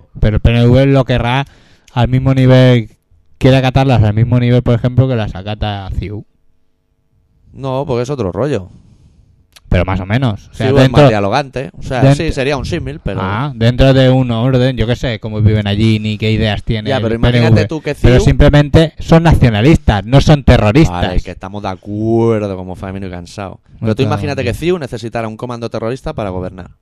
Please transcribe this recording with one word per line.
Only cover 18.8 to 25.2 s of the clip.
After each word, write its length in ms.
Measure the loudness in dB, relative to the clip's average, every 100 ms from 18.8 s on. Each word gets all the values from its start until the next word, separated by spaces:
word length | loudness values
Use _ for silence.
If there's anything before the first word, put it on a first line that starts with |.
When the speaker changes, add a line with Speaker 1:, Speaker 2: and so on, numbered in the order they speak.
| 2 -2
Speaker 1:
son 240 | 2 4
nacionalistas, 840 | 4 4 4 4 4 4 2 -2 2
no 160 | 2
son 220 | 4 4 4
terroristas. 560 | 4 4 4 2 0 -2
Speaker 2:
Vale, 120 | -2
que 120 | -4
estamos 320 | -10 -12 -10
de 60 | -10
acuerdo 840 | -10 -10 -6 -2 0 2 0 -4 -8
como 200 | -12 -12
Famino 320 | -12 -10 -12
y 20 |
cansado. 500 | -12 -14 -14 -14 -16 _ -8
Pero 120 | -4 0
tú 80 |
Speaker 1:
Claro. 100 | -2
Speaker 2:
imagínate 300 | -2 -4 -4 -4
que 80 |
ciu 240 | -4 -4 -4
necesitara 500 | -6 -10 -10 -8